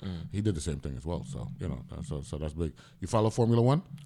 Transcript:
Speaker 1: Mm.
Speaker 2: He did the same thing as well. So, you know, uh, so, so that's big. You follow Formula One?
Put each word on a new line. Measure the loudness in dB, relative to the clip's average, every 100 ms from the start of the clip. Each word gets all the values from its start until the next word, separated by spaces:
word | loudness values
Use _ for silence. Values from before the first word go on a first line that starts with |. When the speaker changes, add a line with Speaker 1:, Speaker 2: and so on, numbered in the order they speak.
Speaker 1:
Mm. | -8 -8 -6
Speaker 2:
He | 0
did | 0
the | 0
same | -2 -4
thing | -4 -6
as | -4
well. | -4 -4
So, | -8 -8 -6
you | -6
know, | -6 -8 -10
uh, |
so, | -6 -6
so | -6 -4
that's | -4
big. | -2 -4 -4 -18 -10
You | 0
follow | 4 4
Formula | 4 6 8
One? | 8 6 2 -14